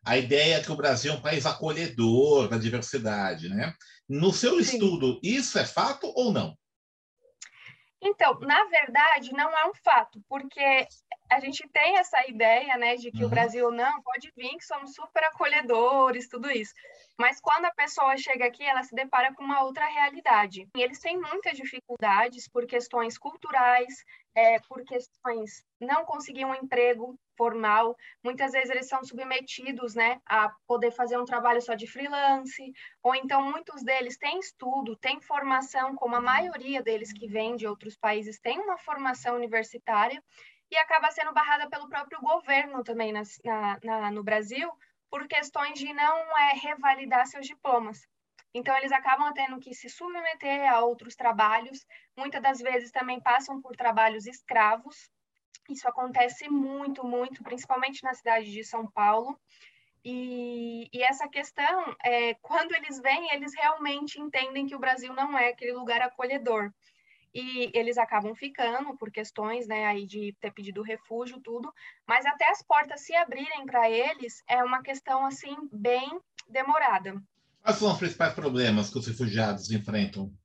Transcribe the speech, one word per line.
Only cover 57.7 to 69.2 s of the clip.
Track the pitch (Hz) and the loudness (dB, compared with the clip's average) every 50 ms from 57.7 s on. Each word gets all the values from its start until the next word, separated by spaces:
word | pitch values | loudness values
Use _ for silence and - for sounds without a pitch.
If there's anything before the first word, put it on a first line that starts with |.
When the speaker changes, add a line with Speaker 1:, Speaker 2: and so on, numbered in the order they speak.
| 254 247 262 269 277 - | -2 -2 -2 -4 -6 -6
Speaker 2:
na | - 262 247 | -8 -8 -8
cidade | - _ 240 226 226 220 208 | -4 _ 2 2 2 0 -4
de | 202 214 220 | -10 -12 -10
São | - - 226 226 208 | -8 -8 -8 -8 -6
Paulo. | _ 214 208 208 214 220 240 269 277 _ _ _ _ _ - _ _ _ _ _ _ _ _ | _ 2 4 4 4 2 0 -4 -10 _ _ _ _ _ -20 _ _ _ _ _ _ _ _
E, | 240 247 247 254 247 247 247 240 240 240 240 233 233 233 233 233 - | -10 -10 -8 -8 -8 -8 -8 -8 -8 -8 -8 -8 -10 -10 -12 -14 -12
e | - 247 | -4 0
essa | 254 254 269 - 294 285 | 0 0 0 0 -6 -6
questão, | - 285 285 - _ - 285 311 359 370 339 302 - _ - | -6 -8 -8 -8 _ -2 0 0 0 0 -2 -4 -8 _ -2
é, | 247 240 240 233 233 226 | 0 0 2 0 0 -4
quando | _ - - 320 330 330 339 339 | _ -8 -2 -2 -2 0 2 0
eles | 311 302 302 277 269 | -2 -2 -2 -8 -2
vêm, | 247 269 277 330 339 320 | 2 2 2 2 0 -2
eles | 285 285 277 294 277 | -4 -4 -4 -8 -4
realmente | 311 302 302 311 311 294 285 285 285 294 294 - 294 | 2 2 2 2 2 -2 -4 -4 -4 -6 -8 -8 -10
entendem | 294 302 - 262 262 262 269 277 277 | -10 -4 -2 -2 -2 -2 -4 -6 -6
que | 277 277 | -6 -6
o | 269 | -2
Brasil | 262 262 254 254 247 254 | 0 0 0 0 -2 -8
não | 254 262 277 294 285 262 | -4 -4 -4 0 0 0
é | 240 247 | 0 0
aquele | 240 - 247 240 | 0 -4 -8 -8
lugar | 247 247 247 233 233 233 | -8 -6 -4 -2 0 0
acolhedor. | 247 247 - - 247 247 277 277 226 247 226 214 208 202 202 _ _ _ _ _ _ _ _ _ _ _ _ | 0 -2 -2 -6 -4 -2 -2 -2 0 0 0 0 -2 -4 _ _ _ _ _ _ _ _ _ _ _ _ _
E | 247 254 254 262 254 247 202 - 233 | -10 -10 -8 -4 -4 -6 -2 0 0
eles | 233 233 240 240 | 0 0 0 0
acabam | 226 - - 214 202 208 226 | 0 0 0 -2 -2 -2 -8
ficando | - 285 277 277 - 247 226 233 254 285 285 262 | -8 -12 -12 -4 -4 -2 -2 -2 -2 -4 -6 -10
por | - 220 214 | -12 -12 -10
questões, | - 220 | -8 -10